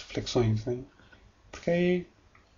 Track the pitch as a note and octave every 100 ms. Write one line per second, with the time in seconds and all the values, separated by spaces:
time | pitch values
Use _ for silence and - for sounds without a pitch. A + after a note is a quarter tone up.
0 | - - - B2+ A2 G#2+ A#2+ B2 C3+ _
1 | - - - _ - - - E3+ F3 F3+
2 | F3 _ _ _ _